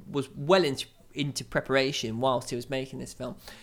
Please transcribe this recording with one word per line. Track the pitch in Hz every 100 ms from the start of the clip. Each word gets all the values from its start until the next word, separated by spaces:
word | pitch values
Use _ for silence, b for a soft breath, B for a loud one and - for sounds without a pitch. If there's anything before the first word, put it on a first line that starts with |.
| -
was | 143 135
well | - 143 190
into, | 151 131 - - -
into | - 143 127
preparation | 120 151 - 135 135 143 110 113
whilst | 131 123 -
he | 120
was | 123
making | 131 135 131
this | 127
film. | - 127 - B B